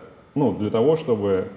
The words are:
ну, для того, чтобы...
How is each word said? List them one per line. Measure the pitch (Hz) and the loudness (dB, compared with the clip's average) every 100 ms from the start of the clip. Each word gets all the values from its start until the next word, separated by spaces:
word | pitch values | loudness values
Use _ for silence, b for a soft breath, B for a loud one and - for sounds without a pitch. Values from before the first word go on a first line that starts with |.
| - - - | -20 -20 -8
ну, | 143 127 | -2 0
для | 92 107 | 0 -2
того, | 110 139 160 | 2 2 2
чтобы... | 127 107 101 95 - | 0 0 2 0 -2